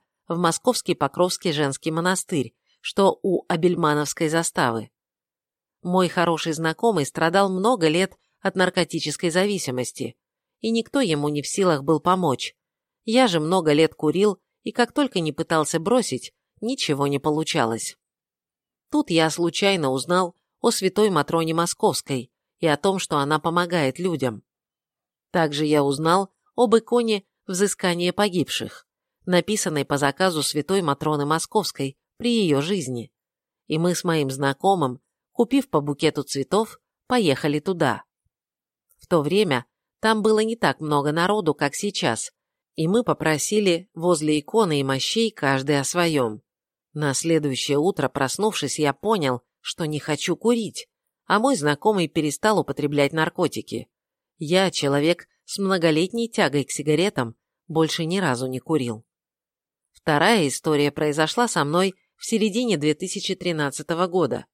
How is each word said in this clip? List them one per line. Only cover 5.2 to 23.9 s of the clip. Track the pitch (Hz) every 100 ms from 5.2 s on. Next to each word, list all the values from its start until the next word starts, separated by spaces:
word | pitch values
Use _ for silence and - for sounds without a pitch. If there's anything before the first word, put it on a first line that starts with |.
| _ _ _ _ _ _
Мой | 180 185 175
хороший | 185 170 160 170
знакомый | 156 160 160 233 180 135
страдал | - 160 196 196
много | 185 214 233 160
лет | 170 190 - _ _
от | 190
наркотической | 190 180 185 165 160 151 - 175
зависимости, | 175 208 190 - 127 120 - 120 - _ _ _ _
и | 220
никто | 226 226 277
ему | 220 147 147
не | 147
в | 143
силах | - 185 143
был | 143 151
помочь. | 175 185 165 120 - - _ _ _ _
Я | 226 240 247
же | 165
много | 156 185 156
лет | 147 -
курил, | - 151 170 208 185 _ _
и | 233
как | - 233
только | - 269 185
не | 156
пытался | 143 - 160 147 165
бросить, | 165 247 - 127 - _ _ _
ничего | 220 262 - 143 143
не | 139
получалось. | 156 151 160 156 113 113 - - _ _ _ _ _ _ _ _ _
Тут | 302 -
я | 165 160
случайно | 175 170 - 202 190 135
узнал | 131 127 180 175 - _ _
о | 233
святой | - 185 208 214
Матроне | 160 143 165 165
Московской | 165 170 - 208 - - 131 - _ _ _
и | 165
о | 143
том, | 196 190
что | - 151
она | 139 156
помогает | 165 175 175 175 135